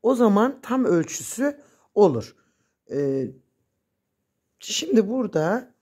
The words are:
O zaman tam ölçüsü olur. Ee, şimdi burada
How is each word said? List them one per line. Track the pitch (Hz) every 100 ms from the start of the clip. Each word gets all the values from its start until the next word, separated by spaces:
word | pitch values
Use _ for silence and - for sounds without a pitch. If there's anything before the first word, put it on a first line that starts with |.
O | 226
zaman | 262 233 202 247 277
tam | - 254
ölçüsü | 240 170 160 - - - 277 285 _ _ _
olur. | - 196 120 - _ _ _ _ _ _
Ee, | 139 139 135 131 131 _ _ _ _ _ _ _ _ _ _ _ _
şimdi | - - 320 233 196
burada | 254 220 156 156 233 254 _